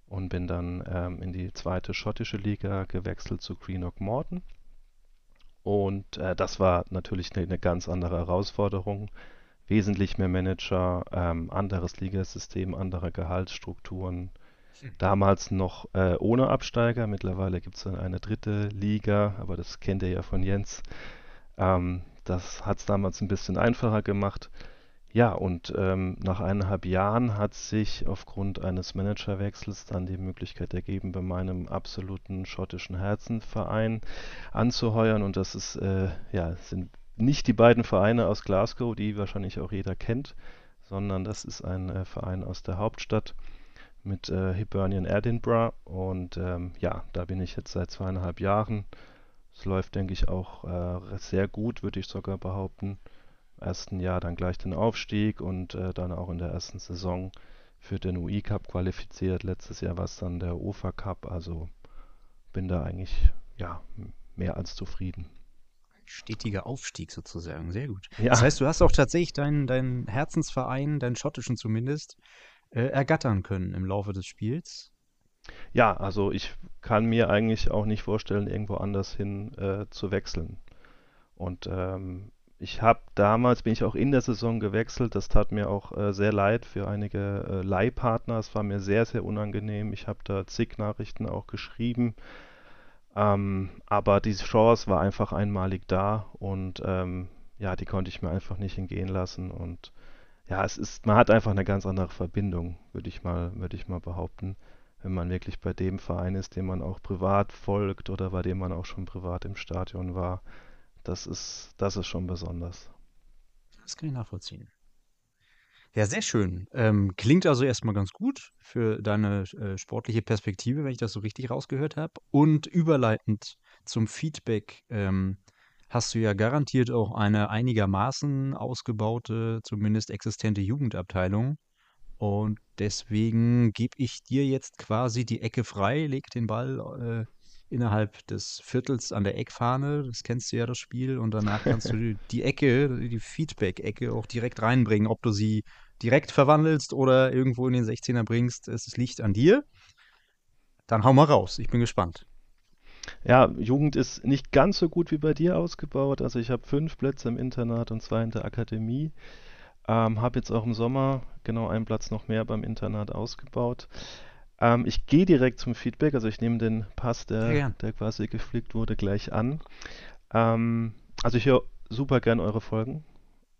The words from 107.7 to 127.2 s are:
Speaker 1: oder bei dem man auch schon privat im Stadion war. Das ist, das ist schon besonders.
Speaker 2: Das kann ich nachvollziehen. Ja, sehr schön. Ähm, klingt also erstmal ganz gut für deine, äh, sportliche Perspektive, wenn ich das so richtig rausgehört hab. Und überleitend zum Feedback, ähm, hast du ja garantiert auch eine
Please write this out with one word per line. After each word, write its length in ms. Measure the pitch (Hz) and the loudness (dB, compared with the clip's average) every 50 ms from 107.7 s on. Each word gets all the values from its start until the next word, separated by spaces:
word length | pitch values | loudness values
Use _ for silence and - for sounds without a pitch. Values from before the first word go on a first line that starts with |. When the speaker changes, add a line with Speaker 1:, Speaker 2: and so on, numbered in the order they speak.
| 101 101 104 98 98 - - 98 | 0 0 0 -2 -4 -6 -6 -6
Speaker 1:
oder 200 | 98 92 95 92 | -4 -4 -4 -2
bei 100 | 92 90 | -2 -2
dem 160 | 87 95 95 95 | -2 -2 -2 -2
man 120 | 92 90 | -4 -4
auch 140 | 85 87 90 | -4 -6 -6
schon 200 | - - 101 92 | -8 -8 -8 -10
privat 400 | - - 90 90 87 90 92 - | -8 -10 -8 -6 -6 -6 -6 -6
im 100 | 101 98 | -8 -10
Stadion 600 | - - - 87 90 92 - - 92 92 92 87 | -10 -8 -6 -4 -4 -4 -6 -6 -6 -6 -4 -4
war. 260 | 92 87 90 92 90 - - - - - - - - - - _ - - | -4 -2 -4 -4 -6 -8 -14 -18 -18 -18 -20 -20 -20 -20 -20 _ -12 -8
Das 240 | - 90 - - | -6 -6 -6 -6
ist, 460 | 85 85 - - - - - - - - | -10 -10 -10 -10 -12 -12 -14 -16 -18 -4
das 200 | - 101 101 95 | -2 -2 -2 0
ist 100 | 98 87 | -2 -4
schon 200 | - - 90 90 | -4 -4 -6 -4
besonders. 640 | 87 90 87 87 82 85 85 85 85 87 - - - - - - - _ - _ - - - - _ _ _ _ _ _ - - | -4 -6 -6 -6 -8 -6 -6 -8 -8 -10 -12 -18 -20 -20 -20 -20 -20 _ -20 _ -20 -20 -20 -20 _ _ _ _ _ _ -20 -18
Speaker 2:
Das 120 | - - | -18 -12
kann 140 | - 156 156 | -8 -6 -6
ich 60 | 131 | -6
nachvollziehen. 540 | 127 107 - - 90 - - 98 92 - - _ _ _ _ _ _ _ _ _ _ _ _ _ _ _ _ _ _ _ _ _ _ _ _ _ | -6 -6 -8 -10 -12 -12 -14 -16 -16 -18 -20 _ _ _ _ _ _ _ _ _ _ _ _ _ _ _ _ _ _ _ _ _ _ _ _ _
Ja, 120 | 110 107 | 2 2
sehr 160 | 98 - 110 | 2 2 -2
schön. 460 | - - - 113 98 92 90 90 98 - - | -2 2 2 2 2 2 0 -4 -8 -6 -2
Ähm, 420 | 127 113 110 107 101 98 95 90 | 2 4 6 6 6 4 2 0
klingt 300 | - 101 120 160 185 180 | 0 4 6 6 6 6
also 180 | 165 139 120 139 | 4 4 4 4
erstmal 320 | 135 117 - - 110 98 | 2 2 0 -2 0 0
ganz 160 | 101 98 - | 0 0 -2
gut 400 | - - 202 269 269 - - - _ | -4 -4 -4 -4 -4 -4 -12 -20 _
für 440 | _ _ - - 123 113 110 107 113 | _ _ -8 -4 0 0 0 0 0
deine, 420 | 104 107 104 107 107 101 101 98 95 - - | 0 0 2 2 2 2 0 0 -2 -6 -8
äh, 240 | - 107 98 95 | -8 -6 -6 -6
sportliche 440 | 90 - - - 110 - - 110 113 | -8 -8 -8 -8 -6 -4 -2 -2 -2
Perspektive, 640 | 104 - 113 104 - 110 95 - - 120 135 151 147 | 0 0 0 0 0 -4 -6 -2 -2 -2 -2 0 -2
wenn 80 | 135 | -4
ich 60 | 127 | -4
das 160 | 113 117 107 - | -4 -6 -4 -4
so 80 | 107 | -6
richtig 280 | 104 107 - - 127 123 | -6 -6 -8 -8 -8 -6
rausgehört 460 | 127 139 - - 135 131 151 151 - | -6 -6 -4 -4 -4 -4 -4 -4 -4
hab. 220 | 147 156 - - - - _ | -6 -6 -6 -10 -16 -6 _
Und 360 | - 139 151 156 151 147 - | 6 6 8 8 6 4 2
überleitend 880 | - - 175 160 165 156 131 120 110 110 - - 113 104 - - - - _ _ _ - _ _ | 0 0 2 4 6 4 6 6 4 2 2 0 -2 -2 -2 -4 -12 -18 _ _ _ -20 _ _
zum 220 | - - 117 113 | -6 0 0 0
Feedback, 760 | - - - 156 160 147 - - 120 113 104 - - - - _ _ | 0 -2 -4 -6 -6 -6 -6 -2 -2 -2 -2 -2 -8 -18 -20 _ _
ähm, 480 | 127 104 101 95 95 95 95 95 95 - _ _ _ _ _ _ _ _ - _ | -2 0 0 2 2 2 2 0 -2 -6 _ _ _ _ _ _ _ _ -12 _
hast 240 | - 117 - - - | -2 -2 -2 0 0
du 60 | 113 | 2
ja 140 | 113 107 101 | 2 2 4
garantiert 580 | 98 107 117 135 151 135 - - 131 120 123 | 2 2 2 2 2 0 2 2 2 2 4
auch 220 | 123 117 107 95 - | 2 2 2 0 0
eine 360 | 110 | 2